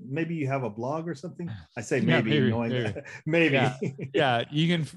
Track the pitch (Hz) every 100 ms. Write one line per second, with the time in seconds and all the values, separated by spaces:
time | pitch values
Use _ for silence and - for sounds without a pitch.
0 | 127 143 165 165 135 135 120 104 123 160
1 | 165 147 180 - 175 101 - - 107 139
2 | 113 120 110 143 127 113 117 123 110 101
3 | - - 156 165 160 139 117 - 165 -
4 | 143 165 139 117 123 147 165 170 143